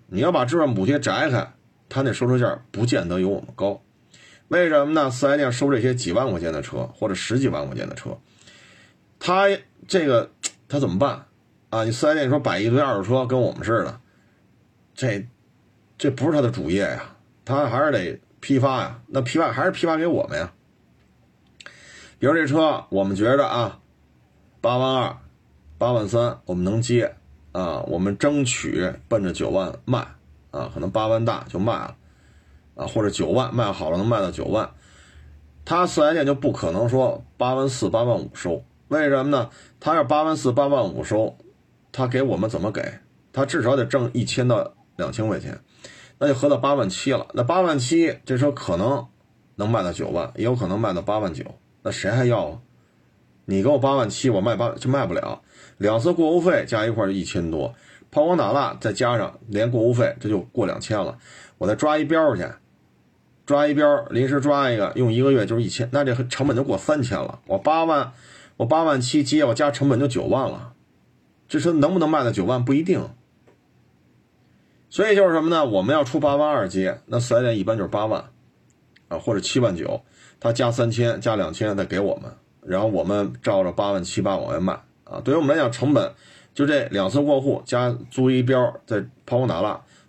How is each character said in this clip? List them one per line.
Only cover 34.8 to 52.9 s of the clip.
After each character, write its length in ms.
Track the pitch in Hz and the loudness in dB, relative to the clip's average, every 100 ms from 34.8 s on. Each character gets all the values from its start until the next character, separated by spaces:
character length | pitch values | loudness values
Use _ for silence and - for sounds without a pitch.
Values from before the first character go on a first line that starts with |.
| - - - - - - - - | -20 -20 -20 -20 -20 -20 -20 -16
他 220 | - 170 175 | -4 0 0
四 160 | 165 | 4
S 100 | 151 | 4
店 140 | 165 139 | 4 0
就 80 | |
不 180 | 139 143 | 0 -2
可 180 | - 82 | -2 -2
能 160 | 92 120 | 0 0
说 380 | 131 131 - - - | 2 0 -2 -8 -4
八 160 | 123 | -2
万 120 | 131 139 | 0 -2
四、 220 | 127 98 | -2 -2
八 140 | 113 | 0
万 160 | 123 104 | 2 0
五 120 | - | -2
收。 280 | - 90 - - _ - | -8 -6 -6 -8 _ -4
为 200 | 151 147 | 0 2
什 160 | 135 | 2
么 60 | 139 | 2
呢？ 180 | 139 117 - - _ | 0 -2 -10 -20 _
他 140 | 151 | 0
要 100 | 160 | 0
八 180 | 127 151 | 2 2
万 140 | 160 156 | 2 0
四、 160 | 131 | 0
八 140 | 120 139 | 2 2
万 200 | 139 98 | 2 0
五 160 | 65 | -4
收， 320 | - 107 110 - - _ _ _ _ | -2 0 0 -4 -20 _ _ _ _
他 140 | - 127 | -4 -2
给 140 | 127 | 0
我 160 | 135 90 | 0 0
们 120 | 110 | -2
怎 120 | 95 | -2
么 100 | 101 | -4
给？ 120 | 92 - - _ _ _ | -6 -8 -10 _ _ _
他 140 | 135 135 | -4 -2
至 160 | 165 | 0
少 120 | 120 | 2
得 120 | 139 123 | 2 0
挣 240 | 135 120 | 0 -2
一 100 | 127 | -2
千 240 | 98 - 123 | -2 0 2
到 280 | 110 - - _ - | 2 0 -8 _ -8
两 140 | 76 | -8
千 160 | - 110 | -4 -2
块 140 | 80 | -2
钱， 180 | - - _ _ - - - - | -6 -14 _ _ -20 -20 -16 -2
那 100 | 143 | 0
就 60 | |
合 160 | 127 147 | 2 2
到 80 | 127 | 2
八 160 | 139 | 2
万 140 | 143 98 | 0 -2
七 240 | - 139 | -2 -2
了。 140 | 123 - | -2 -2
那 100 | - | -4
八 200 | 120 180 | 0 2
万 160 | 175 143 | 2 0
七 400 | 123 165 165 - - | 2 2 2 0 -4
这 100 | 123 | 0
车 160 | 143 | 0
可 240 | - - 87 | -2 -4 -2
能 300 | 113 139 - _ _ _ _ | 0 -2 -6 _ _ _ _
能 140 | - 104 | -6 0
卖 140 | 113 | 0
到 80 | 90 | 0
九 180 | 90 - | -4 -4
万， 220 | 80 - - | -4 -6 -4
也 80 | |
有 100 | 120 | -2
可 120 | 123 90 | 0 -2
能 120 | 101 | -2
卖 140 | 110 | -2
到 80 | 90 | -2
八 180 | - 107 | -2 -2
万 140 | 95 | -4
九， 100 | 69 - - _ _ | -8 -12 -18 _ _
那 80 | 104 | -8
谁 200 | - 98 | -4 -2
还 160 | 123 123 | 0 2
要 220 | 113 78 | 2 -2
啊？ 120 | 113 - _ _ | -8 -18 _ _